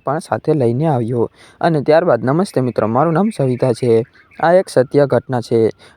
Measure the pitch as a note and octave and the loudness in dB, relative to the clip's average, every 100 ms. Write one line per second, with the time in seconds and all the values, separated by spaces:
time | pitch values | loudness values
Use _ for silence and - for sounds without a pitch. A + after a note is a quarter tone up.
0 | - D3+ - A2+ - D#3 A#2 A#2+ D#3+ C3 | -6 -8 -6 -4 -2 0 0 0 -2 -2
1 | A2+ B2 A2 - - - E3+ D#3 B2 D#3 | -2 -2 -4 -6 -20 -4 -2 0 2 2
2 | F3 A#2+ B2 D#3 G3+ - B2+ - A2 A#2+ | 2 0 0 0 -2 -2 -2 -2 -2 0
3 | E3 D#3+ G#3+ - C3+ A#2+ C3 A2+ B2 A2+ | 0 0 -2 -2 -2 0 -2 0 0 0
4 | A2+ _ _ - D#3+ F3+ - - B2 C#3+ | 0 _ _ -4 2 2 2 0 0 2
5 | C#3 B2 - B2 - A#2 A2 - - | 2 0 -2 -6 -2 0 0 -2 -14